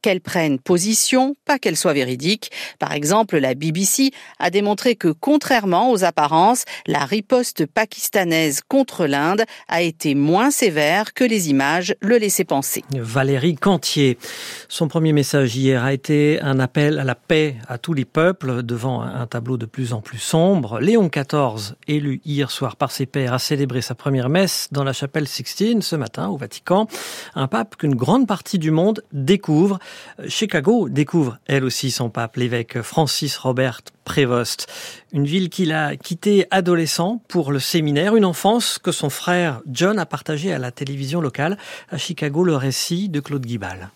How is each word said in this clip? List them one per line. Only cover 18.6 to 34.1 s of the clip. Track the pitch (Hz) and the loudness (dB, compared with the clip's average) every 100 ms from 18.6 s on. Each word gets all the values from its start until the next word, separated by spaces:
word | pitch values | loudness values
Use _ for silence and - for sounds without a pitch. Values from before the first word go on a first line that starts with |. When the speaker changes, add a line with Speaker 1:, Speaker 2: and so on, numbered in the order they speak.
Speaker 2:
devant | 120 120 123 120 | -4 -4 -2 -4
un | 117 127 120 | -4 -6 -6
tableau | 117 117 127 | -6 -4 -6
de | 113 | -6
plus | - 127 | -6 -4
en | 117 | -6
plus | - 117 | -8 -10
sombre. | - 160 175 196 113 110 | 0 2 4 2 0 -2
Léon | 147 233 180 | 2 4 4
quatorze, | 151 135 151 135 110 104 - - | 0 -2 0 0 -2 -10 -12 -4
élu | 147 147 135 | -2 -2 -6
hier | - 143 139 | -4 -2 -2
soir | - 131 - | -2 -6 -2
par | 131 | -4
ses | - 131 | -2 -4
pairs, | 143 127 | -2 -2
a | 127 | -2
célébré | - 147 139 127 | -2 -2 0 -2
sa | 117 | -6
première | 127 - 135 123 | -6 -2 0 2
messe | 165 190 - - | 2 2 -2 -6
dans | 139 | -4
la | 135 | -2
chapelle | 131 139 156 143 | -4 -4 -4 -4
Sixtine | - 127 - 214 233 | -8 -10 -2 2 2
ce | - 160 | 0 -4
matin | 113 - 175 | -4 -6 -6
au | 170 | -6
Vatican. | 110 - - 185 220 - - - - | -8 -12 0 2 2 -6 -12 -14 -12
Un | - 135 | -4 -2
pape | 226 220 - | -2 -4 -4
qu'une | 151 131 | -2 0
grande | 123 226 247 | 2 2 2
partie | 196 - 190 | -2 -2 -2
du | 156 | 0
monde | 156 190 220 - | 2 2 0 -6
découvre. | 143 135 190 - 151 196 190 - - - - - | -6 2 2 4 2 2 0 -8 -20 -20 -16 -8
Chicago | - 214 170 139 233 160 | -4 -2 0 2 2 2
découvre | 135 147 170 135 117 - | 0 0 2 0 -2 -2
elle | 139 | 0
aussi | 131 - 135 | 0 -2 -4
son | - 120 | -2 -4
pape, | 113 117 - | -4 -6 -2
l'évêque | 123 120 117 120 | -2 -2 -4 -8
Francis | 113 - 147 - 147 - | -4 0 0 0 -4 -4
Robert | 131 127 131 117 - _ | -2 0 0 -2 -16 _
Prévost. | - | -6